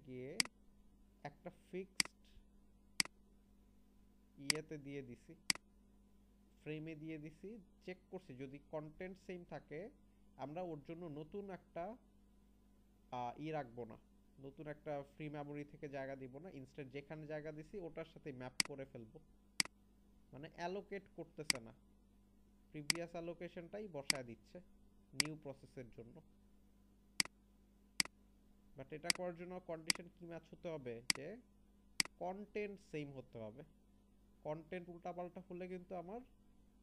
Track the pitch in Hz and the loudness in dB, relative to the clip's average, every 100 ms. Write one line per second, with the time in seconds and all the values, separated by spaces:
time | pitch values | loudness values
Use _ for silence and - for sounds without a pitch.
0 | 131 127 131 196 240 - - - - - | -4 -2 4 4 4 -2 -16 -16 -16 -18
1 | - - 147 - 175 - - 180 190 - | -18 -4 -4 -2 -6 -6 -2 -2 4 6
2 | - - - - - - - - - - | 6 0 -14 -14 -14 -16 -16 -16 2 2
3 | - - - - - - - - - - | 2 -2 -16 -18 -18 -20 -18 -18 -18 -18
4 | - - - - 139 151 151 151 139 143 | -18 -20 -16 4 6 6 2 -4 0 -2
5 | 123 117 - 165 - - - - - - | -2 -8 -10 0 2 2 -2 -18 -20 -20
6 | - - - - - - 151 156 160 151 | -20 -20 -20 -20 -20 -6 0 0 0 -2
7 | 160 156 156 156 190 226 185 - 180 180 | -2 -2 -4 -6 -8 -8 -10 -10 -6 -6
8 | - 185 - 127 135 139 - 156 151 - | -6 -6 -4 -4 -4 -4 0 0 0 -2
9 | 185 185 - 180 175 151 - 147 226 - | -2 -2 -2 -2 -2 -4 0 -2 -2 -6
10 | - - - - 135 160 180 151 151 165 | -18 -18 -14 0 2 4 4 2 0 0
11 | 175 143 160 202 202 175 - 170 185 254 | 2 0 0 0 0 -2 0 2 2 2
12 | - - - - - - - - - - | -8 -18 -18 -18 -20 -20 -20 -20 -20 -20
13 | - 123 120 - 156 151 123 120 113 120 | 0 4 4 4 4 4 4 0 -2 -4
14 | - - - - 135 131 151 147 156 143 | -12 -20 -18 -8 -6 -2 -2 0 2 2
15 | 139 - 151 147 143 147 147 - 147 139 | 2 0 2 2 2 0 0 -2 0 2
16 | 135 135 131 135 185 139 131 - 135 139 | 2 2 -2 -4 -4 -4 -4 -2 0 -2
17 | 143 156 151 156 151 151 156 208 165 156 | 0 -2 2 2 2 -2 -2 0 2 0
18 | 160 160 156 127 127 - - 139 135 123 | -2 -2 -2 0 2 2 2 0 -2 -4
19 | 110 156 - - - - - - - - | -6 -8 -12 -18 2 2 2 -2 -20 -20
20 | - - - 131 160 - 175 196 - 196 | -20 -20 -10 -6 -6 2 2 2 0 -4
21 | 196 - 160 - 151 123 113 - - - | -4 -8 -6 4 6 6 0 -10 -16 -20
22 | - - - - - - - 156 143 165 | -20 -20 -20 -20 -20 -20 -6 2 4 4
23 | 170 175 170 165 175 185 170 202 214 147 | 2 0 0 0 -2 -4 -4 -4 4 6
24 | 139 139 120 110 - 180 - - - - | 8 6 2 -6 -8 -12 -12 -16 -18 -18
25 | - 135 147 156 139 131 127 139 113 - | -2 2 2 0 -4 -6 -6 -6 -6 -8
26 | 117 156 - - - - - - - - | -8 -10 -14 -18 -20 -20 -20 -20 -20 -20
27 | - - - - - - - - - - | 0 0 0 -6 -20 -20 -20 -20 -4 -2
28 | - - - - - - - - 135 156 | -2 -8 -18 -18 -18 -18 -14 -12 -8 2
29 | 165 - 180 170 180 180 - 160 160 - | 2 4 2 0 -2 -2 0 4 4 4
30 | 185 - 170 165 - 175 175 156 123 117 | -2 -6 -2 -2 -4 -4 -2 0 0 6
31 | 120 131 151 240 - - - - - - | 6 6 2 -4 -10 -20 -20 -20 0 2
32 | - - 175 190 208 214 208 196 - 156 | 2 2 2 2 2 4 4 0 -2 0
33 | 143 135 - 117 110 123 156 - - - | 0 -2 -4 -2 -2 -4 -10 -14 -18 -20
34 | - - - - 151 156 156 180 175 170 | -20 -20 -20 -4 0 0 0 -2 0 -2
35 | 180 175 175 190 - 175 180 185 180 185 | 0 2 0 -2 -2 0 2 0 2 0
36 | 170 233 254 - - - - - | 0 -2 -4 -12 -18 -16 -18 -18